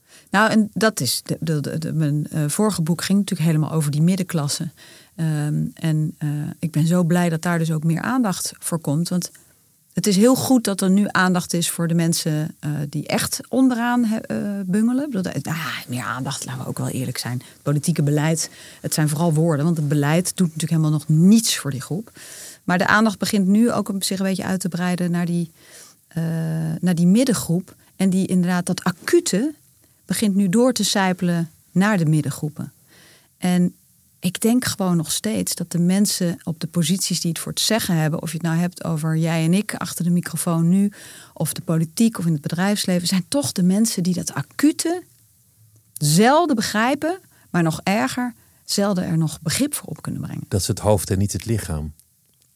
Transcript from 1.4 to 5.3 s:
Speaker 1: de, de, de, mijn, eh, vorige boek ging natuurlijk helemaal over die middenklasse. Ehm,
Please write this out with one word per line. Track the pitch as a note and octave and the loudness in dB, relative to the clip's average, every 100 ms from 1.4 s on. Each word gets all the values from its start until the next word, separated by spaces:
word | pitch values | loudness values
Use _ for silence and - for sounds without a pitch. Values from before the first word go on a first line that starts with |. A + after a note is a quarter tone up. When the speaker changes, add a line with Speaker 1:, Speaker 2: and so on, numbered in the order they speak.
Speaker 1:
de, | E3 D3+ | -2 -2
de, | C#3 - | -2 -6
de, | D#3 | -4
mijn, | D3+ D3+ D3 D3 | 0 0 0 -2
eh, | D#3+ D3 | -2 -2
vorige | F3 G#3+ F#3 | 0 0 0
boek | D#3+ E3+ | -2 -2
ging | - G3 | 0 0
natuurlijk | G3 F#3 D#3+ | 0 0 2
helemaal | D#3 D3+ | 2 2
over | D#3+ D3 | 0 0
die | C#3+ | 2
middenklasse. | E3+ F#3+ F3+ E3 C#3+ - D3+ - - - - - | 2 2 0 -2 -2 -4 -6 -10 -20 -20 -14 -4
Ehm, | D#3+ | -2